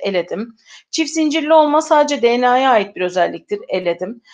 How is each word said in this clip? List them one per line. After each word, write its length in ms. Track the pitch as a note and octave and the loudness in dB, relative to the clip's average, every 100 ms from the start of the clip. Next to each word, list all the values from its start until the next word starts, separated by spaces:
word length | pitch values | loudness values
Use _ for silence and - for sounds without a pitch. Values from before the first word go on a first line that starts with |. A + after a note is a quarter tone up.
Eledim. 560 | G3+ F#3 E3+ F#3+ A#3 - _ - _ | -4 -4 -4 -6 -10 -14 _ -20 _
Çift 200 | - D4+ | -6 -4
zincirli 420 | D#4+ D#4 D#4 D4 | -2 -2 0 2
olma 280 | D#4+ D4+ D4+ | 4 4 2
sadece 400 | D#4 D4+ D4 C#4+ | 2 2 2 2
D 200 | A#3 A#3+ | 0 2
N 80 | B3 | 2
A'ya 200 | B3 C4+ | 2 4
ait 260 | A#3 G3 F3 | 2 0 -4
bir 60 | |
özelliktir. 580 | F3+ F3+ E3+ E3+ - G3+ - | -4 0 -2 -4 -8 -10 -6
Eledim. 540 | F#3+ F3+ E3+ F3+ A#3+ _ | -4 -4 -4 -6 -12 _